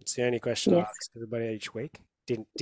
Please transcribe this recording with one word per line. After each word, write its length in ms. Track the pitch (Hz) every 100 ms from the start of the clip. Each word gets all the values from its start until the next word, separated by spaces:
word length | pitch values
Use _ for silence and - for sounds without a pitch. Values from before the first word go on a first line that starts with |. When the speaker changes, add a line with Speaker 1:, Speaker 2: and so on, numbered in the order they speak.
Speaker 1:
It's 140 | -
the 100 | -
only 160 | 123 120
question 340 | 120 113 -
I 40 | 175
Speaker 2:
Yes. 100 | 107 -
Speaker 1:
ask 120 | -
everybody 300 | 117 113 117 113
each 180 | 110 -
week. 280 | 110 139 - _ _ -
Didn't, 220 | 120 - -